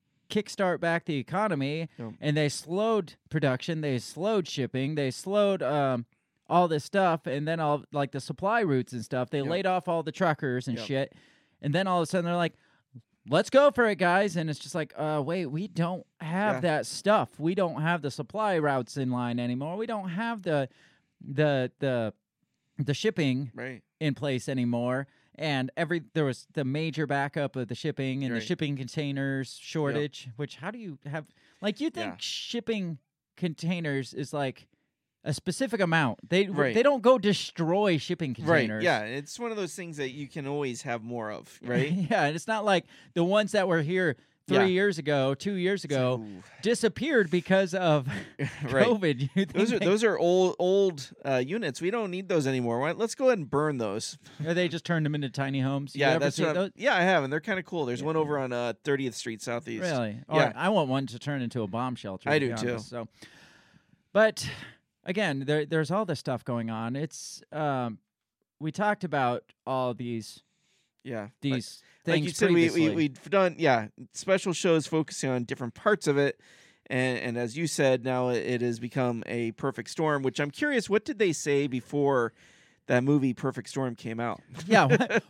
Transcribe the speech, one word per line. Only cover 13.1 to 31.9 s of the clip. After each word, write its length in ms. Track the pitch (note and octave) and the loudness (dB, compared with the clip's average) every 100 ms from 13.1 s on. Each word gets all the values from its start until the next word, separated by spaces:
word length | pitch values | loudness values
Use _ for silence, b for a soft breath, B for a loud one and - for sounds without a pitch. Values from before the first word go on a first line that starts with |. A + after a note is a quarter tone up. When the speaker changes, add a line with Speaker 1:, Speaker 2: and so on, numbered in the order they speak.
| _ A2+ | _ 0
Speaker 1:
"Let's 220 | D#3 A3 | 0 4
go 200 | C4 C#4+ | 6 6
for 140 | - A3+ | 6 2
it, 100 | F3 | 4
guys," 380 | F3+ F#3 G#3 E3 | 4 4 2 0
and 120 | D#3+ | -2
it's 120 | C#3+ | -4
just 140 | C#3 | -6
like, 200 | F3 D3 - | -6 -6 -4
"Uh, 240 | D3+ D3+ | -2 0
wait, 220 | C3+ F#3 D3 | -2 -2 -2
we 200 | D3+ G3+ | -4 -4
don't 380 | E3 E3+ F#3 - - | -2 -2 -2 -10 -12
have 360 | D#3 F3+ G#3 B2+ | -6 -2 0 0
Speaker 2:
Yeah. 40 | |
Speaker 1:
that 260 | D3+ D3+ A2+ | 0 0 -2
stuff. 520 | - G3 G#3 B2 - | -2 2 2 2 -2
We 140 | D#3+ | -2
don't 280 | F#3+ F3 C#3+ | 0 0 0
have 180 | D#3+ F3 | 0 0
the 100 | C#3 | -2
supply 460 | - C3 G#3 G#3+ E3+ | -6 -8 -2 0 2
routes 380 | D3 C3+ A#2 C#3+ | 2 2 -2 -4
in 140 | B2+ | -2
line 280 | B2 A#2+ A#2+ | -2 -2 -2
anymore. 360 | A#2+ B2 D3+ F#3+ | -2 -4 -6 -6
We 100 | A#3+ | -6
don't 240 | G#3+ F#3 | -6 -6
have 320 | F3 A#3 A3+ | -4 -4 -4
the, 240 | F3 D3 C3 b b b b _ | -2 0 -2 b b b b _
the, 520 | - C#3 D3+ C#3 B2+ - | -6 0 2 2 -2 -2
the, 340 | C#3 A#2+ A2 - _ _ _ _ _ - | -2 0 -2 -4 _ _ _ _ _ -6
the 160 | C3+ | -4
shipping 560 | C#3 A3 G3+ C#3 B2+ C3+ | -2 -2 0 0 0 -4
Speaker 2:
Right. 280 | - B2+ B2 - - | -8 -12 -12 -18 -4
Speaker 1:
in 140 | D#3 | -4
place 340 | C3 D3 B2+ - | -2 -2 -2 -2
anymore." 600 | C3 A#2+ A#2+ B2 C3 C#3 b b - | 0 0 0 0 -2 -4 b b -8
And 320 | D#3 C3+ C3 - | -2 -2 -2 -4
every, 260 | D#3+ E3+ - | -2 -4 -4
there 100 | E3 | -2
was 220 | C#3+ B2 - | -2 -2 -6
the 100 | D#3+ | -4
major 420 | C3 D3 D#3+ D3 C#3+ | -2 -2 -2 -2 -2
backup 500 | C#3+ C#3+ D#3+ C#3 C3 | -2 -2 -2 -4 -4
of 120 | A#2 | -6
the 60 | |
shipping 500 | A#2+ D#3 - C3 C3 | -6 -6 -4 -4 -4
and 60 | C3 | -4
the 60 | A#2 | -4
Speaker 2:
Right. 40 | G#2+ | -4
Speaker 1:
shipping 280 | F3 D3+ | -2 -2
containers 840 | C3+ B2+ D#3+ C#3+ C#3 C#3 C3+ B2+ - | -4 -6 -6 -4 -2 -2 -2 -6 -10
Speaker 2:
Yep. 60 | - | -8
Speaker 1:
shortage, 640 | D#3+ C#3+ D3 D3 - B2+ A#2 | -2 0 0 -4 -6 -14 -10
which 200 | C#3+ - | -10 -10
how 140 | E3+ | -10
do 80 | A#3+ | -10
you 200 | G#3 C#3 | -12 -12
have, 220 | D3 D#3 - b b b | -10 -10 -10 b b b
like, 180 | G#3 G#3 | -6 -4
you 120 | D#4+ | -4